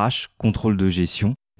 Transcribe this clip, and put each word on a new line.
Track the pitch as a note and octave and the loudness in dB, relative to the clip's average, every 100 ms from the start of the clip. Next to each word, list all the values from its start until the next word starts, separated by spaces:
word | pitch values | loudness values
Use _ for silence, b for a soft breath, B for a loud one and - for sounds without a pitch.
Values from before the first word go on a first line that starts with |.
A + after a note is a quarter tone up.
| G#2+ | 0
H, | - - _ | -2 -8 _
contrôle | A2+ G2+ A2 G2 | -2 0 0 2
de | F#2+ | 2
gestion, | F2 F2 - G2+ C3+ _ - | 2 -2 0 -2 -4 _ -2